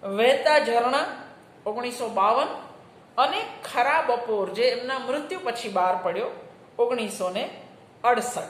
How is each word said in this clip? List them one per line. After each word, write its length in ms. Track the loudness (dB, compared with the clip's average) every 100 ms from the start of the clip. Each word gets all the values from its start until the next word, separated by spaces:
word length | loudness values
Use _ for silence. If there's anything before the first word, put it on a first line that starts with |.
વહેતા 560 | -4 2 4 4 6 4
ઝરણા 460 | 4 2 2 0 -2 -6 -14 -20 -20 -10 -8
ઓગણીસો 440 | -6 -6 -6 -4
બાવન 380 | 2 4 4 2 -4 -14 -20 -20 -20 -10 0
અને 240 | 2 0 -6 -10
ખરા 380 | -6 0 2 2
બપોર, 520 | 2 -2 0 -2 -2
જે 100 | 0
એમના 360 | 0 0 -4 -6
મૃત્યુ 400 | -2 -4 -4 -6
પછી 260 | -6 -6 -4
બહાર 280 | 0 2 2
પડ્યો 280 | -2 -2 -4 -8 -18 -20 -18 0
ઓગણીસો 500 | 0 0 -4 -4 -4
ને 200 | -4 -6 -10 -20 -20 -20 -2
અડસઠ. 400 | 2 2 0 -6